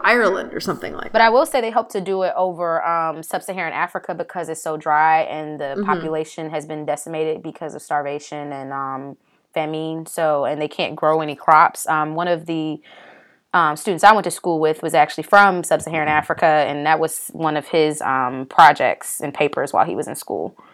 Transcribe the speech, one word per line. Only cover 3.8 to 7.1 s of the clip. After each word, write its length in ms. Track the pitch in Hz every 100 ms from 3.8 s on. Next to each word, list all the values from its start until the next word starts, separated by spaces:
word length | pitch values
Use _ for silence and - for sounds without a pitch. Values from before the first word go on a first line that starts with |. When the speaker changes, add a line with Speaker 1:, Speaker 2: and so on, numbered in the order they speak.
| 175 190 - 170
Speaker 2:
because 320 | 165 180 160
it's 140 | 160
so 140 | 160 156
dry 440 | 156 151 156 160
and 360 | - 151 151 151
the 160 | 143 165
Speaker 1:
Mm-hmm. 100 | 202
Speaker 2:
population 640 | 165 160 156 156 - 156
has 140 | 156 156
been 200 | 151 151
decimated 580 | 147 -